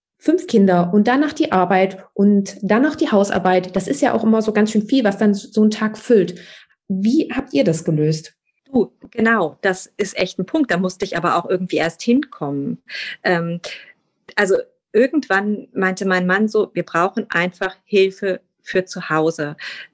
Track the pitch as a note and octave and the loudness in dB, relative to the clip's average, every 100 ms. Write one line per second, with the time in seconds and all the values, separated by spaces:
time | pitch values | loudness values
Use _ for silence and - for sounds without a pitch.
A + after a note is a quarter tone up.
0 | _ _ - F4 - A3+ G3 F3 F3 G#3 | _ _ 0 0 2 2 4 4 2 2
1 | G#3+ C4 D4+ D4+ D#4 F#3 F3+ F#3+ F#3+ F#3+ | 4 2 0 -2 0 2 2 2 0 -2
2 | - - G3+ G3+ G3 - F#3+ G#3+ D4+ D4+ | -10 0 2 2 0 -6 0 2 2 0
3 | D4+ G#3 G3+ - F#3 F#3 F3+ F#3+ F#3 C#4+ | 0 2 2 0 2 2 0 -4 -4 -2
4 | C4+ A3+ A3+ A3 A3 G#3+ G#3+ G#3+ G#3 C4+ | 0 2 2 2 0 0 0 0 0 2
5 | G#3+ G3 G#3+ G3+ - A3 G#3+ G#3+ G#3+ G#3+ | 2 2 0 0 -2 2 2 2 -4 -4
6 | - A3+ F3 - - - - _ - F#3+ | 2 4 2 -4 -18 -20 -20 _ -8 -2
7 | G#3 D#4 - - - C#4 G#3+ D#3+ - D3+ | 0 2 0 -4 -2 0 2 0 0 2
8 | D3+ D#3+ - _ _ _ _ C4 - _ | 2 0 -6 _ _ _ _ 0 0 _
9 | - A#3 A3+ A3+ D#3 - G3 F#3 - - | -10 0 2 2 0 -2 -2 -2 -6 -8
10 | G3 - F#3 - F#3 D#4+ C4+ F3+ F#3 - | -6 -4 -4 -4 -2 -2 0 0 -2 -4
11 | G3 E3+ D#3+ D3 - F3+ F3+ D3 E3 - | -6 -2 0 0 0 -2 -2 -2 -2 -2
12 | - B3+ - - D3 C#3+ C#3 - - - | 0 0 0 -6 -6 -4 -6 -8 -12 -14
13 | - - - F3 E3+ E3+ - - - _ | -12 -6 -2 -2 -2 -6 -10 -16 -20 _
14 | _ _ - - F#3+ F#3+ - _ _ G#3+ | _ _ -8 -2 0 0 -2 _ _ 0
15 | C4 D#4+ - G3 G#3 G#3 - - F#3 F#3 | 2 0 0 -2 -2 -6 -6 -4 -2 -2
16 | G3 F#3 F3+ F#3+ G#3+ G#3+ G3 E3+ E3+ E3 | 0 0 2 0 2 0 -2 -4 -4 -2
17 | F#3 A3+ - E3+ F3+ - F#3+ - _ G3+ | -2 -2 -4 -4 -4 -4 -8 -8 _ 2
18 | F#3+ F#3+ G3+ F3+ _ _ - F#3 F3+ F#3 | 2 0 -6 -6 _ _ -4 -4 -4 -8
19 | - D#3 D#3+ D#3+ D3 D3+ - - - | -4 0 0 -2 -8 -10 -14 -16 -8